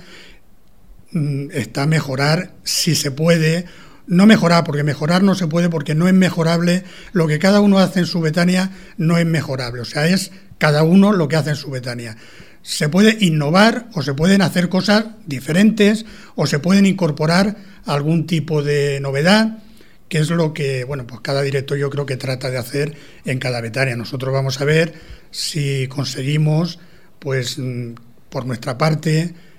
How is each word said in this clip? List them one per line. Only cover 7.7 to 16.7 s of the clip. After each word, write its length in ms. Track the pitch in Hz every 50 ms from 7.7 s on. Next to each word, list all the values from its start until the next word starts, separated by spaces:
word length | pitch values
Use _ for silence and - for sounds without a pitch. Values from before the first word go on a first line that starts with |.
| 196 190
hace 200 | 185 185 202 190
en 80 | 170
su 120 | 170 - 175
Betania 520 | 160 156 151 175 175 180 180 185 185 190 - - - - -
no 200 | - 156 165 170
es 80 | 170 170
mejorable. 540 | 165 165 151 - 147 135 127 127 120 120 123
O 60 | 117
sea, 220 | - - 147 151
es 240 | 170 190 190 - - - - - - -
cada 260 | - 156 151 147 147 160
uno 300 | 160 180 196 196 208 214
lo 160 | 180 156 127
que 80 | 160
hace 140 | 156 135 151
en 40 | 147
su 140 | 151 - 147
Betania. 480 | 135 127 120 131 120 120 120 113 107 - - - - - - - - -
Se 280 | - - - - 156 151
puede 340 | 156 190 214 220 220 220 202
innovar 640 | 170 156 151 143 147 165 190 214 226 226 240 - - -
o 80 | 156
se 120 | 123 143 139
pueden 280 | 139 160 190 196 202
hacer 260 | 180 - - 180 175
cosas 380 | 175 196 185 190 214 202 220 220 - - - -
diferentes 800 | 160 139 123 - 156 160 185 214 220 220 - - 202 220 214 - - - - - - -
o 100 | - 156
se 140 | 147 165 143
pueden 280 | - 175